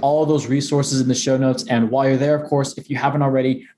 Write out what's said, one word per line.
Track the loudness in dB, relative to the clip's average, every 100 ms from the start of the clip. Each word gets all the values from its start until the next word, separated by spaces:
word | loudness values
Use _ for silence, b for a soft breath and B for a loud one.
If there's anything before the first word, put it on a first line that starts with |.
all | 0 2 2
those | 0 0
resources | -2 0 -2 0 0
in | 0
the | 0
show | 0 0
notes. | 2 0 0
And | 0 2
while | 0 2
you're | 2
there, | 0 0
of | 0
course, | -2 -2 -8
if | -8
you | -2
haven't | 0 0
already, | 2 2 0 -2 -8